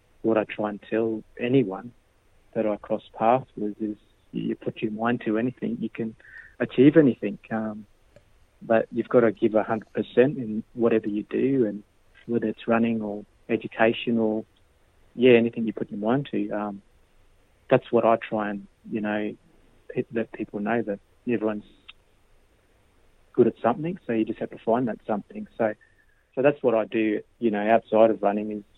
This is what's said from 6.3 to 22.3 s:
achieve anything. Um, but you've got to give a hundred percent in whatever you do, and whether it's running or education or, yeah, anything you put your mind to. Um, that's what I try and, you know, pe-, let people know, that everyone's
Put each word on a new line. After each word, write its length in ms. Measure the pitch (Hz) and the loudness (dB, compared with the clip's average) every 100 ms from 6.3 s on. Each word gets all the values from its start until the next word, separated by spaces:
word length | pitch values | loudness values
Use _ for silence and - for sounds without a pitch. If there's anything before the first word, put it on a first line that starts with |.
| - - - | -20 -20 -6
achieve 360 | 117 - 139 156 | -2 6 6 8
anything. 420 | 147 117 107 101 - | 6 2 -4 -8 -6
Um, 360 | 110 110 107 104 _ _ _ _ _ _ _ | -6 -6 -8 -14 _ _ _ _ _ _ _
but 240 | - 113 - | 0 0 2
you've 160 | 117 - | -4 2
got 120 | 127 | 4
to 120 | 117 | 4
give 220 | 101 113 | 2 0
a 80 | 107 | 2
hundred 300 | 101 113 - | 0 -4 -4
percent 460 | - 104 - 131 147 | -6 -2 2 2 2
in 240 | 113 107 - | -6 -6 -8
whatever 360 | 123 117 110 107 | -2 2 2 0
you 160 | 104 | -4
do, 420 | 104 110 127 135 110 | -4 -2 0 2 0
and 160 | 101 - _ _ _ - | -2 -12 _ _ _ -6
whether 200 | 117 110 | -2 -2
it's 200 | 107 - | -4 -2
running 360 | 117 117 113 | 0 2 -2
or 220 | 104 104 104 _ - | -4 -8 -12 _ -4
education 720 | 113 110 - 113 117 - 117 | -4 -4 2 2 2 -2 0
or, 260 | 110 107 110 _ _ _ _ _ _ | 0 -2 -6 _ _ _ _ _ _
yeah, 180 | - 123 | 2 6
anything 340 | 120 117 117 113 | 8 6 0 -4
you 60 | |
put 180 | - - | -4 -8
your 100 | 107 | -4
mind 280 | 107 131 143 | -2 -2 -2
to. 200 | 104 104 | -6 -4
Um, 320 | 110 104 101 - _ _ _ _ _ _ _ - | -4 -6 -8 -16 _ _ _ _ _ _ _ 2
that's 220 | 131 - | 2 4
what 120 | 120 | 2
I 120 | 110 113 | 4 2
try 340 | - 110 104 | 0 -4 -4
and, 160 | 101 98 _ - | -6 -10 _ -10
you 100 | 113 | -6
know, 340 | 104 104 107 107 _ _ _ _ - | -4 -4 -4 -8 _ _ _ _ -10
pe-, 140 | - 123 | -8 -6
let 200 | 117 110 | -6 -8
people 280 | - 110 107 | -8 -10 -6
know, 220 | 104 120 | -4 -2
that 160 | 113 101 - _ - | -4 -8 -12 _ -4
everyone's 360 | 117 110 107 - _ - - _ _ _ | -2 -2 -4 -10 _ -20 -20 _ _ _